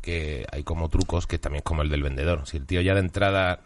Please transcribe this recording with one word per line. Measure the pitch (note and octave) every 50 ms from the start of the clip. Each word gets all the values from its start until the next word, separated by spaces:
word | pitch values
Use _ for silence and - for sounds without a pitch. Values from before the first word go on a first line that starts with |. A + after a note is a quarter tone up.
que | - E2 E2+ E2 D#2 D2+ D2+ B1+ G1+ -
hay | - D2 D2
como | - D#2+ E2 E2 D#2+
trucos, | - - - - - F2 -
que | - -
también | D#2+ - D2 C#2+ D2
es | -
como | - E2+ D#2 D2
el | D2+
del | D2 D2
vendedor. | C#2+ C#2+ C#2 C2+ C#2+ E2+ F2 D2+ C#2
Si | - -
el | D2+ C#2
tío | - F#2 F2
ya | F2+ F#2 F#2+
de | G2
entrada | F#2+ F2+ - - G2+ G2 G2 G2 F#2+ F2+ F2+ - -